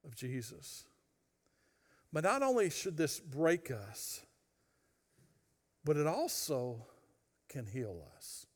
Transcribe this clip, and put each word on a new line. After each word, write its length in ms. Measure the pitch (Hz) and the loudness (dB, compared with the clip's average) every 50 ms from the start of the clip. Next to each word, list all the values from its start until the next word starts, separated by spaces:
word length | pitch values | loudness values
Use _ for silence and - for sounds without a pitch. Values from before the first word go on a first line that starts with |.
| - | -14
of 100 | 151 117 | -14 -12
Jesus. 680 | - 127 127 131 127 113 113 123 - - - - - - _ _ _ _ _ _ _ _ _ _ _ _ _ _ _ _ _ _ _ _ _ _ _ _ _ - | -8 -6 -4 -4 -4 -6 -8 -12 -14 -14 -14 -14 -14 -16 _ _ _ _ _ _ _ _ _ _ _ _ _ _ _ _ _ _ _ _ _ _ _ _ _ -2
But 100 | 156 160 | 2 4
not 180 | 190 240 269 | 4 4 6
only 280 | 277 269 254 240 208 170 | 4 4 6 6 4 4
should 260 | - - - 196 165 | 2 -2 -4 -4 2
this 240 | 151 165 143 - - | 2 2 2 2 -4
break 500 | - 160 131 143 165 160 170 170 - - | -8 -6 0 4 6 6 6 4 2 -6
us, 520 | 127 107 101 101 104 - - - - - - _ _ _ _ _ _ _ _ _ _ _ _ _ _ _ _ _ _ _ - _ _ _ _ _ _ _ _ _ _ _ - | -8 -6 -8 -10 -10 -10 -8 -8 -8 -10 -12 _ _ _ _ _ _ _ _ _ _ _ _ _ _ _ _ _ _ _ -20 _ _ _ _ _ _ _ _ _ _ _ 0
but 140 | 147 151 | 2 2
it 100 | 147 147 | 4 4
also 800 | 156 175 254 330 330 - - - - 147 127 123 123 120 113 113 - - - _ _ _ _ _ _ _ _ _ - | 2 2 2 0 -2 -2 -4 -2 -2 -2 -2 -2 -2 -6 -8 -12 -16 -20 -20 _ _ _ _ _ _ _ _ _ -12
can 160 | - 139 113 | -10 -10 -8
heal 360 | 104 104 131 120 104 90 85 73 - - | -6 -4 -4 -4 -4 -6 -10 -12 -16 -20
us. 300 | - - - - - - _ _ | -18 -14 -14 -14 -14 -16 _ _